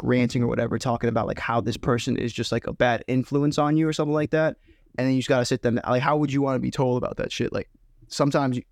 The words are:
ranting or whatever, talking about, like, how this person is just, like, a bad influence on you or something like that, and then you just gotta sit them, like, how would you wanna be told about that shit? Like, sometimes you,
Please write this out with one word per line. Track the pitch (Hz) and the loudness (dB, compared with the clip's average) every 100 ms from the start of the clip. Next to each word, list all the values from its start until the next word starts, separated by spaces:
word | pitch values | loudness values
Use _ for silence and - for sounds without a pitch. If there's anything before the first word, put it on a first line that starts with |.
ranting | 120 123 120 127 | 0 2 2 0
or | 120 | 0
whatever, | 117 117 117 | 0 -2 -2
talking | 131 117 117 | -2 -2 0
about, | 117 107 | 0 -2
like, | 104 | -4
how | - 117 | -2 -2
this | 120 117 | -2 -4
person | - 120 123 120 | -2 -2 0 -2
is | 117 | -4
just, | 110 117 | -4 -4
like, | 120 - | -2 -4
a | |
bad | - 127 117 - | 0 2 2 0
influence | 131 123 143 147 147 | -2 0 0 2 2
on | 147 156 | 2 2
you | 160 | 2
or | |
something | 156 151 | 0 0
like | 151 151 | 0 0
that, | 156 156 - _ _ _ - | 2 0 -2 _ _ _ -2
and | 131 | 0
then | |
you | 131 | 0
just | 123 | 2
gotta | 131 | 2
sit | 120 127 | 2 0
them, | 123 113 - | 0 0 0
like, | 123 | 0
how | 143 151 | 2 2
would | 151 | 2
you | 135 | 0
wanna | 139 131 | 0 0
be | 123 | -2
told | - 127 123 | -2 0 0
about | - - | -2 -4
that | - | -6
shit? | - 127 | -4 -4
Like, | - - _ _ _ - | -4 -8 _ _ _ -16
sometimes | - 143 151 139 123 | 0 2 2 0 -2
you, | - | -8